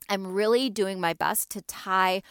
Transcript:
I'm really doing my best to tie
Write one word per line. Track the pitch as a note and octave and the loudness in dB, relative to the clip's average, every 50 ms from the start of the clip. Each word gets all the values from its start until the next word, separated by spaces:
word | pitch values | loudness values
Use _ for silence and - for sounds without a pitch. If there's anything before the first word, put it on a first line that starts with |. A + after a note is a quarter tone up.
| - - | -6 -4
I'm | G#3 G3+ F#3+ | -4 -4 -2
really | F#3 F#3 G3 G#3+ A3 A#3 B3 C4 C4 | -2 -2 0 2 4 4 4 2 0
doing | G3 A3 G3 F#3+ G3 F#3 | 0 0 -2 -2 -2 0
my | F3 E3 E3 | 0 0 0
best | - - D#3 G3+ - - - | 0 0 0 0 -2 -4 -6
to | - G#3 - | -8 -12 -12
tie | - - - - G3 F#3+ F#3+ F#3+ F#3 F#3 F#3+ - - | -12 -14 -12 -6 0 2 4 4 4 2 0 -2 -8